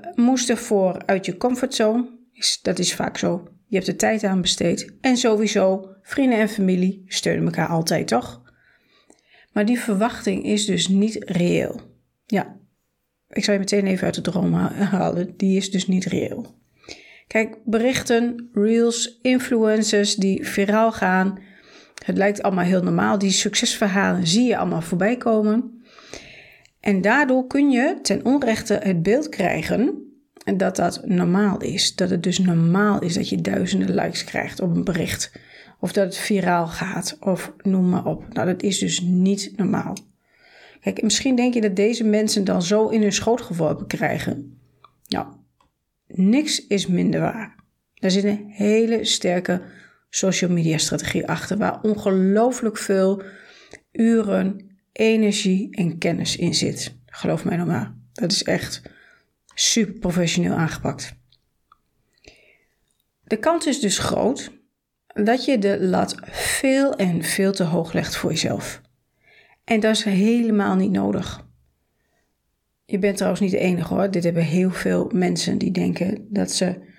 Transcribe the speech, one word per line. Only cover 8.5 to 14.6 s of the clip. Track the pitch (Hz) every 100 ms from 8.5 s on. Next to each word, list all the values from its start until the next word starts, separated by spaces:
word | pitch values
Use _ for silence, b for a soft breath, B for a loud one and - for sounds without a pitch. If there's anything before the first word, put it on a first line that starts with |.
| b b b b b b b b b b
Maar | 208
die | 208 240
verwachting | 233 196 233 - 214 190
is | - 208 -
dus | 175 170
niet | 196 214 214
reëel. | - 175 175 175 - - - _ _ _ -
Ja, | 196 - - _ _ _ _ _ _ _
ik | -
zal | 202
je | 202
meteen | 190 202 190
even | 185
uit | 175
de | 175
droom | 175 175 175
ha-, | 170